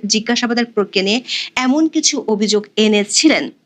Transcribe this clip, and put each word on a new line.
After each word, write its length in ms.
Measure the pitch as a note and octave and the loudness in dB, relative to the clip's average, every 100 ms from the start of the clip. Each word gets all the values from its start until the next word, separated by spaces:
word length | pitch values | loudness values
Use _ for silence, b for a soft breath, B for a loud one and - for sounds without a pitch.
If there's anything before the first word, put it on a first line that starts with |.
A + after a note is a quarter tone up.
| G3+ | -2
জিজ্ঞাসাবাদের 580 | G#3+ A3 A#3+ A#3+ A3+ | -2 -2 -2 -2 -2
প্রক্রিয়া 400 | A#3 G#3+ G3 G3 | -2 -2 -2 0
নিয়ে 160 | F#3+ A3+ B B B - | 0 -2 B B B -4
এমন 320 | B3+ C#4+ D#4+ | 0 2 2
কিছু 360 | D#4 D4+ C#4 - | 0 0 -2 -2
অভিযোগ 380 | G#3 G#3 G#3 G#3 - | -2 0 0 -2 0
এনেছিলেন, 760 | G#3+ G#3 G3+ - D#4 G3 C#3 - | 2 2 0 2 2 2 -2 -10